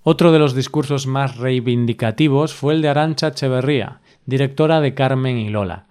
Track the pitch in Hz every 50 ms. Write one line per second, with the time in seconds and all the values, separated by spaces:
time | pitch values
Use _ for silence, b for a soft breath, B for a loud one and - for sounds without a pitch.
0 | B 160 160 - 175 170 160 156 151 143 127 135 131 - - 151 143 139 143 135
1 | 139 131 131 135 139 127 113 113 127 131 131 127 117 123 120 120 120 117 113 -
2 | 120 113 107 - 156 147 135 139 156 156 - - 139 147 156 160 151 147 143 147
3 | 156 160 151 - 165 151 139 - 143 131 127 127 127 143 147 120 98 - - _
4 | b b b b b 127 131 135 139 135 139 - 156 156 160 156 147 127 135 139
5 | 135 131 135 131 131 131 123 117 110 104 107 104 98 90 85 92 _ b